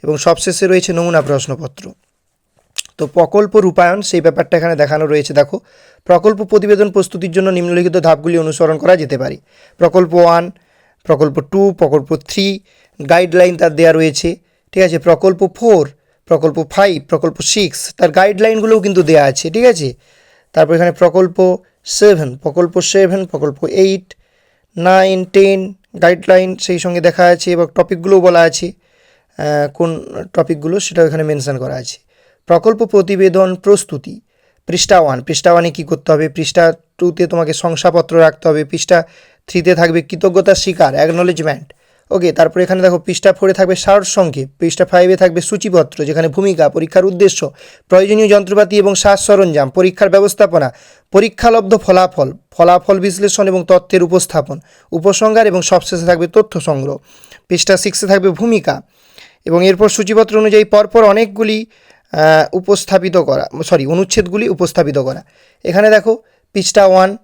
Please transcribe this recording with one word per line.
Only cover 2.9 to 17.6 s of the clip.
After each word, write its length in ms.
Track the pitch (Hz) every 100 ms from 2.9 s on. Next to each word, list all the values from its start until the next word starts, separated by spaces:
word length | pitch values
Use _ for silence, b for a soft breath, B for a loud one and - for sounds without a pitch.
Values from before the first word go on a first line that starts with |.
| _
তো 80 | 151
প্রকল্প 500 | - 165 202 208 214
রূপায়ণ, 460 | 185 175 175 190
সেই 180 | 196 180
ব্যাপারটা 360 | 165 151 170 170
এখানে 200 | 165 160
দেখানো 300 | 147 151 156
রয়েছে 260 | 151 135
দেখো। 260 | 143 143 - b b b b
প্রকল্প 400 | _ 175 208 208
প্রতিবেদন 460 | 208 214 202 202 208
প্রস্তুতির 420 | 190 185 185 180
জন্য 180 | 170 190
নিম্নলিখিত 460 | 185 175 175 180 180
ধাপগুলি 420 | 160 156 156 170
অনুসরণ 400 | 160 151 160 156
করা 180 | 156 180
যেতে 220 | 147 131
পারে। 180 | 131 139 _ b b b
প্রকল্প 380 | 170 180 180
ওয়ান, 360 | 175 170 170 175 - _ _ _ _
প্রকল্প 380 | - 151 156 139
টু, 320 | 139 196 196
প্রকল্প 440 | 180 156 147 139 156
থ্রি, 440 | - - 196 196 _ _ _ _ 139
গাইডলাইন 460 | 170 185 170 180 175
তার 200 | 170 151
দেয়া 160 | 165
রয়েছে, 440 | 160 160 147 170 175 _ _ _
ঠিক 100 | -
আছে। 160 | 190 160
প্রকল্প 500 | 170 160 190 185 190
ফোর, 360 | - 233 196 139 _ _ _ _
প্রকল্প 380 | 165 160 156 156
ফাইভ, 320 | - 202 165 135
প্রকল্প 320 | 156 165 -
সিক্স, 540 | 147 214